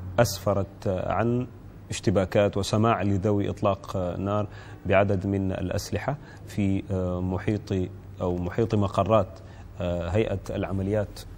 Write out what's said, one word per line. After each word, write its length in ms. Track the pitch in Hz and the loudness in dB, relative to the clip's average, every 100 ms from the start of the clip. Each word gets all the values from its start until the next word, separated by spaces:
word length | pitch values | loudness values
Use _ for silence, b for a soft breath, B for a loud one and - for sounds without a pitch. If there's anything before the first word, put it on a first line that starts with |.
| - - | -2 2
أسفرت، 680 | 117 - - 98 98 - 107 | 2 2 0 0 -2 -4 -4
آه، 240 | 92 - | -2 -2
عن 360 | 90 117 120 127 - - - - | 0 0 0 -2 -10 -16 -18 -10
اشتباكات 680 | - - 98 95 107 101 101 | -2 2 2 4 4 4 2
وسماع 460 | 98 107 113 104 | 0 2 4 4
لذوي 460 | 98 98 104 101 101 | 2 2 2 2 0
إطلاق، 480 | 95 107 98 - 98 | 0 0 0 -2 -4
آه، 200 | 90 90 | -2 -2
نار 300 | 98 104 101 B B B 90 | -2 0 -2 B B B 4
بعدد 420 | 95 101 98 98 | 6 6 4 2
من 240 | 98 95 | 0 0
الأسلحة 680 | 92 - 92 - - - 147 B B - | -2 -2 -4 -2 -4 -4 -6 B B -8
في، 360 | - 98 98 - | 0 2 2 0
آه، 300 | 95 90 90 | -2 0 -2
محيط 680 | 92 92 - 104 - 98 90 - - - | -2 -2 0 -2 0 -2 -2 -6 -16 -4
أو 140 | 92 90 | -2 0
محيط 400 | 87 - 113 104 | -2 0 2 2
مقرات، 640 | 101 - 95 110 98 - B B - - | 2 2 4 4 4 -4 B B -16 -6
آه، 280 | 90 87 85 | -2 -2 0
هيئة 300 | 98 113 98 - | 2 2 -2 -4
العمليات 720 | 104 95 98 95 107 101 - - | -4 -2 -2 0 0 -2 -6 -14